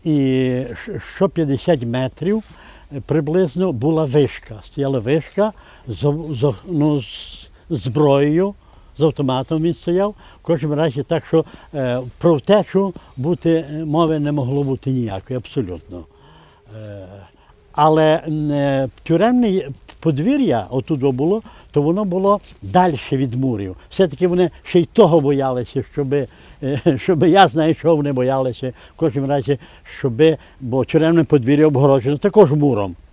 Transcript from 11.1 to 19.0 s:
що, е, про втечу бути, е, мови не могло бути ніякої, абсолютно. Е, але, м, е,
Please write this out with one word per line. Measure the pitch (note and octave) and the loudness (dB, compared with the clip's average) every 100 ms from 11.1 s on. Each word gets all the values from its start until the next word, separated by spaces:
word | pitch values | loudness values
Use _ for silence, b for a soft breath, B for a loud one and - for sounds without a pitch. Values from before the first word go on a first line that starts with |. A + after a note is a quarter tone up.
| E3 - | -4 0
що, | D#3+ D3+ B B | -2 -2 B B
е, | D3 B2+ B2 B2 - | -6 -4 -4 -6 -2
про | E3+ | 0
втечу | D#3 - G#3 F3 F#3+ G3 - B - | 0 2 2 2 -2 -2 -6 B -8
бути, | C#3 E3+ E3 E3 C#3+ | -4 -2 0 0 -2
е, | D3+ | -8
мови | D#3+ D3+ D#3+ D#3 | -2 0 2 0
не | D3 | -2
могло | D3 B2 C#3+ | -2 -2 -2
бути | C#3 C3 C3+ | -2 -4 -2
ніякої, | C3 A#2 F#2+ - B2+ | -4 -4 -6 -8 -10
абсолютно. | - - G2 E2+ - F2 E2 b b b b b _ A2 | -6 -6 -6 -8 -14 -18 -18 b b b b b _ -18
Е, | G#2+ G2+ F#2 G2 F#2 b b _ _ | -16 -16 -18 -20 -20 b b _ _
але, | - D#3 D#3 D#3 D#3 E3 | 2 4 6 4 2 -2
м, | D#3 D3+ | -4 -2
е, | C#3+ C#3 C3+ C3 - | -2 0 0 -4 -8